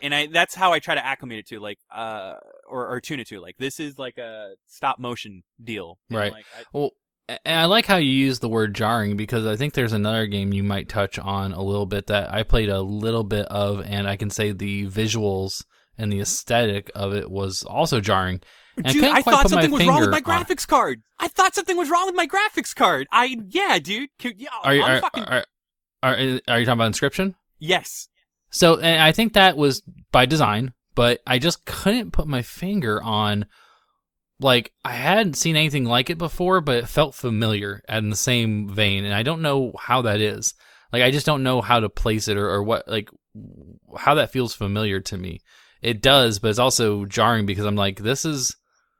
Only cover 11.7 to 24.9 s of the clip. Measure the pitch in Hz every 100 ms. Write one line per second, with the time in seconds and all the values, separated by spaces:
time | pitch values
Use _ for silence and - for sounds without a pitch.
11.7 | 101 98 101 - 104 95 104 110 120 107
12.7 | 98 98 104 113 113 104 104 101 101 101
13.7 | 101 92 101 101 98 104 - 104 95 101
14.7 | 101 98 95 110 113 104 95 98 - -
15.7 | _ _ - 107 101 101 - - 120 117
16.7 | 101 - - 98 101 - 95 98 92 -
17.7 | 127 156 127 101 95 92 92 - _ _
18.7 | - 131 285 277 294 254 269 196 185 160
19.7 | 185 175 - - - - 339 - 339 -
20.7 | 285 190 226 _ - 339 - 381 403 370
21.7 | 349 294 349 381 359 330 392 427 - -
22.7 | - 220 147 139 220 262 247 185 339 392
23.7 | 196 147 214 285 _ 247 196 285 240 139
24.7 | 139 135